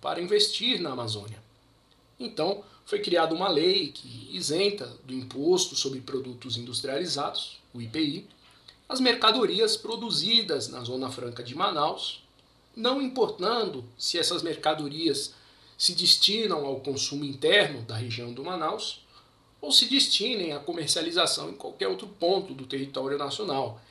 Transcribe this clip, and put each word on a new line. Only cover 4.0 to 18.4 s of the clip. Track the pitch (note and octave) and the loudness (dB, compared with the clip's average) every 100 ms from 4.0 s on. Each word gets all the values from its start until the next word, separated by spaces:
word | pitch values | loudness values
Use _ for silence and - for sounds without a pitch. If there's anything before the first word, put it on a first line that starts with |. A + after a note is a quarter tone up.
| B2+ A#2 - | -14 -14 -12
isenta | F#3 C#3 D#3 G3+ G3+ A#2+ - | -6 -2 2 2 0 -8 -14
do | C3 | -10
imposto | B2+ A#2 B2+ D3+ F3+ - C#3+ | -8 -8 -2 4 4 4 -2
sobre | C#3 C3 | -2 -4
produtos | A#2 C3+ B2+ A#2 C3 A#2 | -6 -6 -6 -10 -6 -6
industrializados, | A#2+ A2+ C#3 C#3 F3 C#3+ D3 - - - _ | -4 -6 -2 -2 -2 -2 -2 -4 -8 -10 _
o | A#2+ | -12
I | A2+ | -6
P | D#3 | -2
I, | D3+ E3 - _ _ - - - - | -2 -2 -8 _ _ -20 -20 -20 -6
as | C4 | 2
mercadorias | B3+ A#3+ A3 C4 G#3 F#3 A3 - | 4 4 4 4 4 4 2 2
produzidas | G#3+ A3+ A#3 D#3 F3 A#3 F#3+ C#3+ A#2 | -2 -6 -2 -2 2 2 2 -2 -4
na | B2+ | -8
Zona | A#2 B2+ C3 | -6 -4 -6
Franca | - B2 A#2 | -6 -8 -8
de | A#2 | -8
Manaus, | C#3+ G3+ D#3+ D3+ - - - - _ _ _ _ | -2 -2 2 0 -2 -6 -10 -14 _ _ _ _
não | - A#3 C4+ | -4 0 2
importando | C4+ C4 G#3+ - F#3 A#3+ G3+ C3+ A#2 - | 0 2 0 0 0 0 0 -4 -10 -8
se | - E3+ | -2 0
essas | - F3 | 0 0
mercadorias | E3 D3+ D#3 D#3 C#3+ D3+ E3 C3+ - - - - - - | -2 -2 0 0 -2 -2 0 0 -4 -10 -20 -20 -18 0
se | - | 0
destinam | F3+ F3 - - G#3+ G#3+ E3 | 4 6 6 6 4 2 2
ao | C#3 C3+ | 0 -2
consumo | C#3+ C3 - C#3+ D3 | -2 -2 -2 -4 -6
interno | C3+ D#3 G3+ F3 C3 | 0 4 6 4 0
da | A2+ | -8
região | A2 A#2 A2+ A#2+ | -6 -6 -6 -8
do | A#2+ | -8